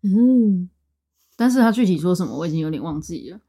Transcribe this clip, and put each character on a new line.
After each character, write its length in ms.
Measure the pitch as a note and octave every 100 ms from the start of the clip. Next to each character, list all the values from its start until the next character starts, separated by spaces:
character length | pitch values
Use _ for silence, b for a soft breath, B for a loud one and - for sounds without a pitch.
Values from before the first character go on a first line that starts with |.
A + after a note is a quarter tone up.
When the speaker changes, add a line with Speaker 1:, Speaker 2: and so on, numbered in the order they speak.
Speaker 1:
嗯。 640 | G3+ G3+ B3 B3+ G#3+ F#3 F3+ _ _ _ _ _ _ -
Speaker 2:
但 140 | B3
是 80 | B3+
他 140 | A#3
具 120 | A3
体 140 | G3+ E3
说 160 | F3
什 100 | F3+
么， 140 | F#3 C#3
我 80 | E3
已 40 |
经 80 | D#3+
有 100 | D#3
点 100 | D3+
忘 200 | D#3 D3
记 280 | D#3 E3+ B2+
了。 100 | G3